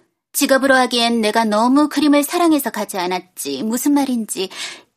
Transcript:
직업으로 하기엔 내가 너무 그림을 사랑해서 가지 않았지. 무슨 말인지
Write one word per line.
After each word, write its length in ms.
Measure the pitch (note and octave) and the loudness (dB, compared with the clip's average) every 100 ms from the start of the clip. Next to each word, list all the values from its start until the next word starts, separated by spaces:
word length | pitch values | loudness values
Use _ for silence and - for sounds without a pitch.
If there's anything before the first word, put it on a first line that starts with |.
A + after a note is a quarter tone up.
| _ _ _ | _ _ _
직업으로 420 | - C#4 C4+ C4+ C4 | -4 2 2 4 2
하기엔 440 | B3 A#3+ A#3 A#3 | 2 0 0 0
내가 220 | G#3 A3+ A3+ | 0 0 0
너무 440 | G#3 B3 C4+ D4+ | 2 2 2 2
그림을 340 | C#4+ D4+ C#4+ | 2 2 2
사랑해서 460 | C#4+ F4 E4+ D4+ A3+ | 2 0 2 2 0
가지 280 | G#3+ G3+ G3 | -6 -6 -6
않았지. 680 | F3 F3+ - - C#3+ C3+ | -4 -6 -8 -12 -8 -6
무슨 300 | A3 A#3+ D4 | -4 -2 0
말인지 560 | C#4+ C4 B3 G#3 - F#3+ - - - _ | 0 0 -4 -4 -6 -6 -8 -14 -14 _